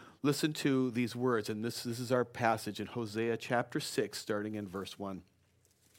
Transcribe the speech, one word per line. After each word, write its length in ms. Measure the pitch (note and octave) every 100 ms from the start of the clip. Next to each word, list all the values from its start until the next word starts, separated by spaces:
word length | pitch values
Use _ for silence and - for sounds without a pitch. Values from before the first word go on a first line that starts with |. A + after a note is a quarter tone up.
| - -
listen 300 | D3 C#3+ D#3+
to 380 | D3+ D3 C3+ B2+
these 240 | A#2 A#2+
words, 340 | A#2+ B2+ A#2 G#2
and 160 | G#2+
this, 200 | A2+ -
this 160 | A#2+ A#2+
is 100 | B2
our 140 | B2+
passage 560 | A#2+ - A#2 A#2 G#2+ G2+
in 60 | G2+
Hosea 500 | A#2+ A2+ G#2 A#2 A2+
chapter 420 | - B2 A#2+ D3+
six, 400 | - - G#2 -
starting 360 | - G#2+ G#2+
in 120 | G#2+ G2+
verse 320 | F#2+ F#2 -
one. 240 | G2 F#2+ F2 _ _ _ _ _ _